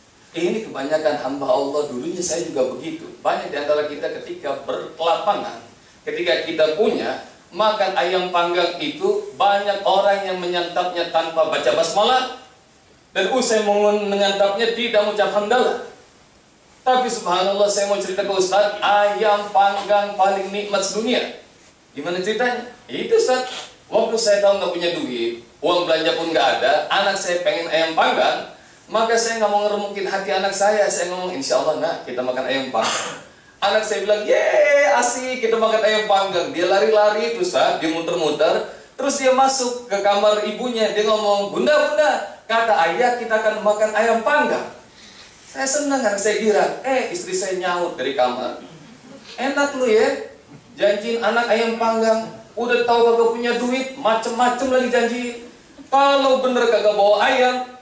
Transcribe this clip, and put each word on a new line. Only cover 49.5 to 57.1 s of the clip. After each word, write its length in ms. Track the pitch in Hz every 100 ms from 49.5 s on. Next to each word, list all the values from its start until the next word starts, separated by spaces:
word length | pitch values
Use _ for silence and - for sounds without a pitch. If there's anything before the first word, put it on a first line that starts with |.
| 285 285 262
lu 80 |
ya, 480 | 247 220 262 - - - - - - -
janjiin 400 | 208 208 226 226
anak 320 | 202 233 240
ayam 240 | 220 226 220
panggang, 480 | 226 220 226 220 - - - 214
udah 320 | 240 233 240
tahu 240 | 233 233
kagak 180 | 233 226 240
punya 160 | 240 208
duit, 400 | 247 262 262 -
macem-macem 720 | 214 226 233 226 247 247 262
lagi 160 | 254 240
janji. 360 | 240 226 247 240 - - - - - -
Kalau 480 | 269 277 277 262 254
bener 320 | 254 240 226
kagak 240 | 208 208 208
bawa 320 | 202